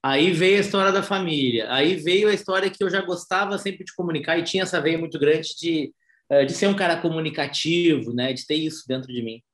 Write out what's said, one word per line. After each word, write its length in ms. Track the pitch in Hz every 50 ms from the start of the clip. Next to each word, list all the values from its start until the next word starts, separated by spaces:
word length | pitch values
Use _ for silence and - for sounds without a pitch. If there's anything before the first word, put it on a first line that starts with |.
| -
Aí 300 | 135 135 139 156 185 180
veio 240 | 160 180 185 196
a 40 | 202
história 320 | 196 202 - 196 190 196 190
da 100 | 196 196
família, 680 | - 202 190 185 170 156 143 135 127 117 113 107 113 123
aí 240 | 131 143 165 185
veio 320 | 170 151 165 180 196 214 214
a 60 | 208
história 360 | 185 - - 185 190 190 190
que 120 | 190 - 202
eu 80 | 185
já 100 | 175 196 185
gostava 540 | 175 180 175 - _ 185 190 202 196 202 196
sempre 260 | - 202 185 - 185
de 100 | - -
comunicar 440 | - 175 170 160 147 - - 165 170
e 40 | 165
tinha 220 | - - 190 185
essa 160 | 185 180 170
veia 180 | 143 156 165 165
muito 200 | 165 156 156 160
grande 360 | 139 147 156 156 160 - - -
de, 320 | 160 170 165 156 143 - _ _ _ _ _ _ _ _
eh, 140 | 143 143 139
de 80 | 135 170
ser 140 | - -
um 80 | 202 202
cara 220 | 196 190 170 170 165
comunicativo, 1120 | - 170 160 160 160 156 156 - 143 135 - - - 156 165 175 175 165 156 135 110 117 120
né, 200 | 123 123 131 131
de 140 | 131 -
ter 100 | - 151
isso 280 | 156 156 156 156 - - -
dentro 240 | 131 131 131 127 123
de 100 | 123 117
mim. 180 | 113 113 117 _ _